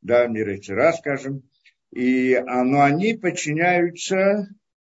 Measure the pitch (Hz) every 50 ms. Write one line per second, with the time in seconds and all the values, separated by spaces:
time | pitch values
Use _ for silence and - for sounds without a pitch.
0 | - 95 120 120 123 120 113 107 110 104 98 95 - - 98 104 135 165 160 -
1 | - 147 139 - 131 135 139 135 - _ _ _ _ _ _ _ _ _ - 123
2 | 123 127 127 131 127 127 127 123 127 127 127 127 127 127 139 143 143 143 143 165
3 | 196 220 226 220 - 175 165 - - 151 147 156 170 180 180 175 175 175 170 -
4 | - - 190 190 190 196 208 208 196 202 - _ _ _ _ _ _ _ _